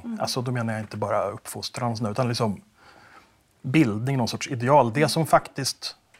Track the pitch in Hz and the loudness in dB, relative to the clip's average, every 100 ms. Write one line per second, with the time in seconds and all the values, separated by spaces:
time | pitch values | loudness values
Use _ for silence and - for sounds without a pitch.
0 | 170 113 - - 127 123 113 110 107 107 | -10 -6 -4 -4 -2 -2 -2 -4 -6 -6
1 | 104 107 95 107 - 107 - - 120 110 | -2 0 -2 -4 -10 -10 -10 -4 -4 -2
2 | 113 104 123 117 113 92 - _ - - | -4 -2 -2 0 -2 -4 -10 _ -20 -20
3 | - - - _ _ _ 135 156 139 104 | -20 -20 -20 _ _ _ 0 4 4 2
4 | 123 135 113 110 - 117 120 147 120 113 | 0 0 0 -2 -6 -2 4 6 6 4
5 | 151 - 156 160 - - 131 - - - | 2 2 4 2 2 -6 -6 -6 -10 -14
6 | _ _ | _ _